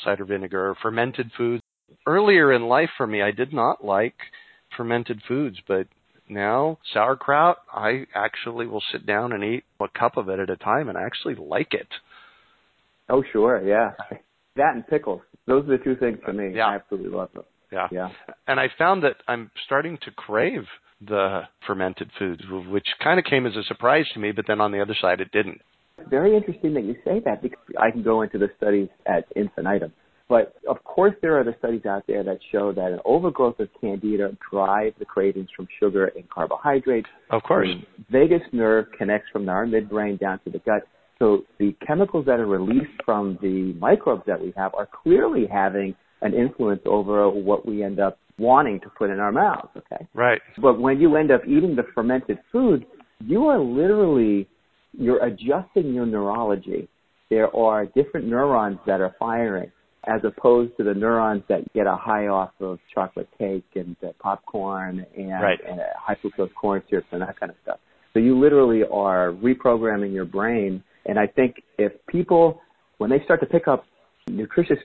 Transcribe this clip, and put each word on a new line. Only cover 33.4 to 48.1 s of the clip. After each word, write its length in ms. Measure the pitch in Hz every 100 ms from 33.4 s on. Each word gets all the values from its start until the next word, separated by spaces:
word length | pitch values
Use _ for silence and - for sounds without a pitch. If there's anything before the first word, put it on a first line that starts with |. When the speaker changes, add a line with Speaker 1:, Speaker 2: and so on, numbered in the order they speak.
| 123 -
Speaker 2:
of 100 | 104 -
candida 560 | 110 98 107 104 101 - -
drives 440 | 98 98 104 110 -
the 80 | 107
cravings 440 | - 98 98 95 -
from 120 | 90 -
sugar 260 | 104 98 95 -
and 120 | -
carbohydrates. 800 | - 82 - 147 139 131 117 110 _ _
Speaker 1:
Of 140 | 113
course. 240 | - 196 95
Speaker 2:
The 360 | 90 - - -
vagus 320 | 127 156 170 -
nerve 360 | 120 110 110 107 -
connects 320 | 101 104 -
from 160 | 104 98
our 180 | 92 117
midbrain 540 | 110 104 107 104 98
down 200 | 98 95 -
to 40 |
the 100 | 90
gut. 220 | 117 104 - _ _ _
So 240 | 110 101 - _
the 140 | 101 - -
chemicals 400 | 156 196 170 135
that 140 | 120
are 40 | 107
released 460 | 95 95 127 151 - -
from 320 | 107 101 92
the 320 | 98 95 92 85
microbes 440 | 107 208 - 113 -
that 140 | 95
we 100 | 92 98
have 160 | 95
are 140 | - 104
clearly 540 | - 320 - 349 285 107
having 480 | 101 98 98 98 - _ _
an 120 | 104
influence 480 | 104 123 - 110 98 -
over 440 | 104 98 104 101
what 360 | 101 95 104 -
we 180 | 104
end 160 | 101 98
up 160 | 98